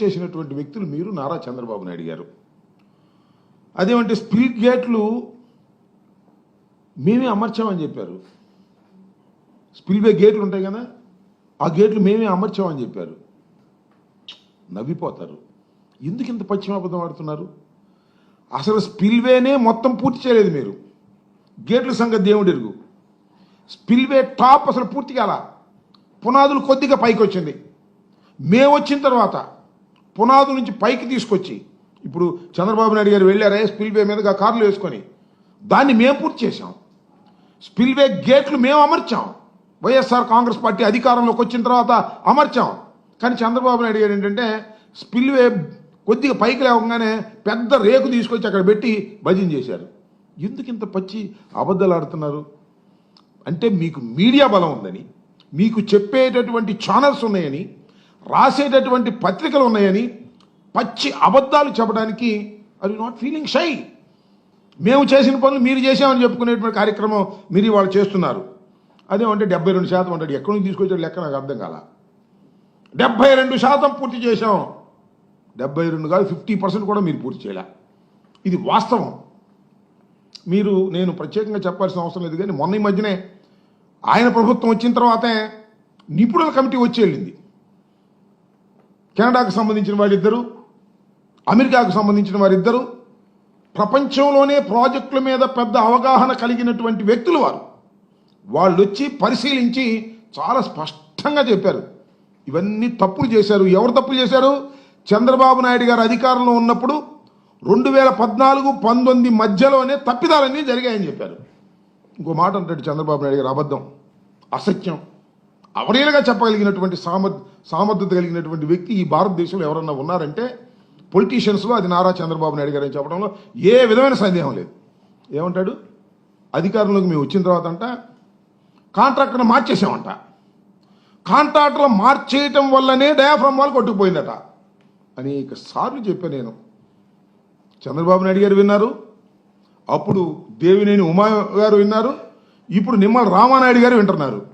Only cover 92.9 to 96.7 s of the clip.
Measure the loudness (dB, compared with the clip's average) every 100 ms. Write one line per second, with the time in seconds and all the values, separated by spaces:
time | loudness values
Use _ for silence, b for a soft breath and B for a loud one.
92.9 | -12 -20 _ _ _ _ _ _ -4 0
93.9 | 0 0 0 2 4 4 2 0 2 0
94.9 | 0 -4 -4 -2 0 0 0 0 2 2
95.9 | 2 4 2 2 0 -2 -2 -2